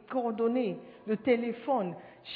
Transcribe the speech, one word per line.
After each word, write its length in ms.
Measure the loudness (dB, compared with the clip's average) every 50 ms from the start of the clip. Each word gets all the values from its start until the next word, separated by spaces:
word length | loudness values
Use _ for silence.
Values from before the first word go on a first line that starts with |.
| -12 -6
coordonnées, 680 | -4 -2 -2 -2 0 2 2 2 2 2 0 0 -2 -6 -10 -16 -20 -8 -4
le 80 | -2 -2
téléphone, 800 | 2 4 4 4 4 4 0 -4 -4 -2 0 0 0 0 -2 -6 -10 -14 -20 -20 -20 -16 -14 -6